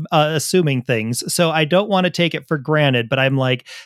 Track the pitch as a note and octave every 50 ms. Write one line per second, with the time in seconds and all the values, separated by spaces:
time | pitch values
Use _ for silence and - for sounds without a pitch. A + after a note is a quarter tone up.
0 | B2+ - F3 D3+ D3+ D3+ D#3+ D3+ - - - F#3 E3+ D3 B2 B2 - - B2 A2+
1 | A2 A2+ A#2+ - - E3+ - - F3 D#3+ D#3 D#3+ D#3 C#3+ E3+ F#3 G#3 A3 G3 F#3
2 | F3+ F3 - - E3+ D#3+ D#3+ D3 C#3 _ D#3+ C#3+ B2 D3+ D#3 D3+ D3 C#3 B2+ A#2+
3 | A2+ A2 C#3 C3 C3+ C3+ C#3 C3+ C3 B2+ B2+ A#2+ - - - - -